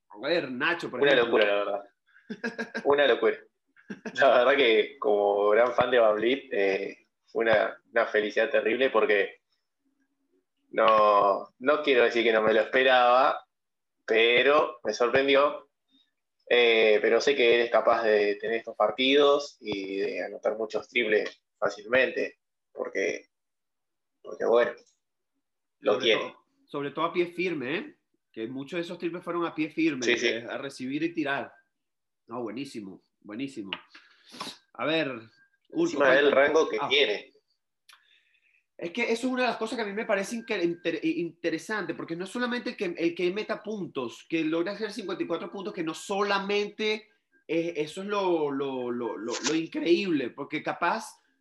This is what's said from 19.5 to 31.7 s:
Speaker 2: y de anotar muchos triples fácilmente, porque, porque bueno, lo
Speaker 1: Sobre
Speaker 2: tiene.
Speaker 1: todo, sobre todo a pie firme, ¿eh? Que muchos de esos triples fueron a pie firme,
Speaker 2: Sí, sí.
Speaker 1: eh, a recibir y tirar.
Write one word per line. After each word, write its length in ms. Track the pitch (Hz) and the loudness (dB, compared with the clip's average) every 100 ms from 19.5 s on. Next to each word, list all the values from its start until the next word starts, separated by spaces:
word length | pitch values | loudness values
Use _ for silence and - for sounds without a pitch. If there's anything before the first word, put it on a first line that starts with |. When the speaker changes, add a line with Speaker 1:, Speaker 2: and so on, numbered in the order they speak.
| - | -12
Speaker 2:
y 360 | 110 101 95 98 | -8 -8 -6 -4
de 280 | 101 90 | -4 -4
anotar 320 | 101 101 107 107 | -8 -4 -4 -4
muchos 320 | 110 107 - | -6 -6 -4
triples 540 | 120 110 104 - - _ - | -4 0 0 0 -10 _ -6
fácilmente, 800 | 95 - 104 127 120 - 101 _ _ _ _ | -6 -6 -2 0 0 -2 -8 _ _ _ _
porque, 580 | - - 98 92 - _ _ _ _ _ _ _ _ _ _ | -12 -8 -4 -4 -4 _ _ _ _ _ _ _ _ _ _
porque 220 | 98 107 | -18 -6
bueno, 280 | 104 117 120 - _ _ _ _ _ _ _ _ _ _ | 2 2 2 -4 _ _ _ _ _ _ _ _ _ _
lo 140 | 107 | -2
Speaker 1:
Sobre 100 | 101 | 0
Speaker 2:
tiene. 180 | 113 101 | 2 0
Speaker 1:
todo, 220 | - - _ _ _ | -2 -14 _ _ _
sobre 240 | 147 143 | -10 -8
todo 120 | 143 170 | -6 -4
a 60 | |
pie 140 | 175 175 | -2 -4
firme, 520 | 175 180 156 123 175 | -4 -6 -4 -6 -8
¿eh? 200 | 294 _ _ _ _ | -10 _ _ _ _
Que 140 | 113 113 | -12 -10
muchos 300 | 131 139 175 | -10 -10 -10
de 20 | |
esos 160 | 170 175 | -10 -8
triples 240 | 175 175 | -8 -8
fueron 240 | 175 170 165 | -8 -6 -6
a 80 | |
pie 160 | 156 156 | -4 -6
firme, 340 | - 160 135 | -2 -2 0
Speaker 2:
Sí, 120 | 120 113 | -2 0
sí. 80 | 117 | 0
Speaker 1:
eh, 180 | 113 113 | -4 -8
a 80 | 117 | -10
recibir 460 | 139 135 127 147 | -10 -10 -8 -6
y 100 | 165 | -6
tirar. 380 | 170 139 139 107 _ _ | -4 -4 -4 -6 _ _